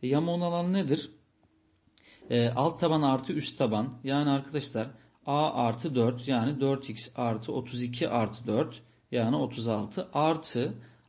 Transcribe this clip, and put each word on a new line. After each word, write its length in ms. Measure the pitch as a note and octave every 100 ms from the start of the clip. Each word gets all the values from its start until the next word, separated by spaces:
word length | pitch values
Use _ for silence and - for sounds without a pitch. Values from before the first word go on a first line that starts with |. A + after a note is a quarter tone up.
E, 60 | B2+
yamuğun 340 | C#3+ E3+ F3
alanı 320 | F3 F3 F3
nedir? 380 | G3 D#3 D3+ - - _ _ _ _ _ _ _ _ - - -
E, 200 | A#2+ A#2
alt 300 | A#2+ D3+ E3
taban 220 | E3+ D#3
artı 320 | C#3+ C3 -
üst 240 | G#2 - -
taban. 420 | B2+ G#2+ A#2+ -
Yani 260 | C3+ C#3 D3
arkadaşlar 580 | C#3 C#3 D3 - A2+ A2+ - _ _ -
a 280 | C#3+ D#3
artı 420 | B2+ A#2+ A#2+ E3 B2+
dört 320 | A#2 A#2+ -
yani 340 | B2 B2 C#3
dört 280 | C3+ C3+ -
x 220 | G#2+ - -
artı 380 | A#2+ A2 -
otuz 300 | B2+ A#2+ A#2+
iki 260 | B2 A#2+ -
artı 380 | A#2 G#2+ - -
dört 340 | A2 C#3+ - - _ _
yani 240 | B2 A#2 D3+
otuz 320 | B2+ A#2+ A#2
altı 420 | G#2+ G2+ - -
artı 600 | - D#3 D#3 - - D3 - - -